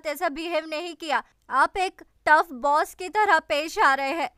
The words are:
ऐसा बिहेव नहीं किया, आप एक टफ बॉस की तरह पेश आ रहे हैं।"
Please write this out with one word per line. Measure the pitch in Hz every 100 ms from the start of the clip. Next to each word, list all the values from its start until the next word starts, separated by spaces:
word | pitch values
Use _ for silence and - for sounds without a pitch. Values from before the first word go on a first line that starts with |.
| 311
ऐसा | 285 349
बिहेव | 285 339 330 320
नहीं | 302 349
किया, | 320 320 240 - _ -
आप | 254 320 403
एक | 370 - - _ -
टफ | 311 339
बॉस | 254 285 302 339
की | - 359
तरह | 415 403 320
पेश | - 294 320 -
आ | 311
रहे | 269 269
हैं।" | 330 269